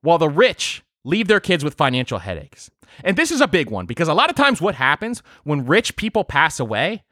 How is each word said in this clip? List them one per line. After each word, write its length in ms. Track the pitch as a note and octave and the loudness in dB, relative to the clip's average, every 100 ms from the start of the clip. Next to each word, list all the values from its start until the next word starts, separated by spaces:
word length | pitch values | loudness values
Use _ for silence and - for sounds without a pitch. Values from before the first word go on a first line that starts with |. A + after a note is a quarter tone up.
while 160 | D3 E3 | 0 2
the 100 | D#3 | 4
rich 560 | D3 A#3+ - - - _ _ B2+ | 4 2 2 -6 -8 _ _ -4
leave 240 | G3 G#3 | -2 2
their 100 | G#3 | 2
kids 240 | - F3 | 2 0
with 120 | D3 - | -2 0
financial 440 | C#3 B2+ B2 G#2 | 0 0 -4 -6
headaches. 500 | F#2+ E2 C#2+ - - _ _ - - | -6 -10 -12 -20 -20 _ _ -6 -2
And 100 | G3 | 0
this 160 | D#4+ | 0
is 80 | D#4 | 2
a 80 | E3+ | 2
big 220 | F3 B2 | 2 0
one, 160 | G2+ F2+ | -4 -6
because 240 | A#2+ D#3+ | -4 0
a 40 | |
lot 160 | D#3+ D#4 | 2 2
of 60 | E4 | 2
times 240 | C#4+ A#3+ | 0 2
what 160 | G#3+ C#3 | -2 0
happens 480 | C3 D3 A3 A#3+ - - C#3+ | 0 0 -4 -10 -14 -14 -4
when 200 | D3 B2 | -4 2
rich 300 | F#3 - - | 0 0 -4
people 300 | A3 A3 - | -4 -2 0
pass 340 | C#3 D#3+ - | 2 2 0
away, 460 | A#2 G#2+ D#3 A3 - | -4 -2 -2 -4 -12